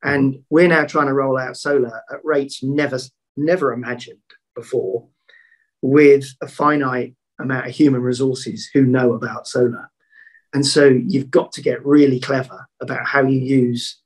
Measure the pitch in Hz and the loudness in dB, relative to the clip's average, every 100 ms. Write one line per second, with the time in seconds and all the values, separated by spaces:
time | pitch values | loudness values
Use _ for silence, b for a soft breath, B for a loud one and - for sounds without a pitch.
0 | 139 143 135 135 _ 156 175 160 147 - | -2 0 0 -2 _ 4 4 4 0 -2
1 | 139 135 135 131 127 127 143 143 120 113 | 0 0 0 -2 -4 -8 -2 0 0 -6
2 | - 139 156 147 139 - 131 143 147 135 | -16 -14 -2 -2 -2 -8 -4 -2 -2 -4
3 | 127 _ _ - 147 185 143 117 120 120 | -10 _ _ -6 -2 0 0 -4 -8 -10
4 | - - _ _ _ - 117 127 101 117 | -12 -20 _ _ _ -18 -6 -6 -4 -6
5 | - _ _ b b b b _ 131 143 | -10 _ _ b b b b _ 0 6
6 | 147 139 135 - 139 - 147 151 135 123 | 6 6 2 -14 -16 -4 -2 0 -2 -4
7 | 123 _ _ _ 127 131 131 - 151 131 | -8 _ _ _ -8 -6 -8 2 2 2
8 | 123 123 135 127 - 113 - 139 131 127 | -2 -2 -2 -4 -8 -12 -4 0 2 4
9 | 123 113 117 104 - - 123 117 - _ | 2 0 -6 -12 -8 0 0 -2 -16 _
10 | b b b b b 139 139 - 143 127 | b b b b b -4 0 4 6 4
11 | 117 135 - - - - 135 123 143 147 | 0 -4 0 0 0 -6 -6 -6 2 4
12 | 143 127 - 139 123 - - _ 131 131 | 4 2 -4 -6 -6 -14 -20 _ -10 -8
13 | 117 139 131 135 131 135 123 120 - - | -2 0 2 0 0 0 0 -2 -8 -14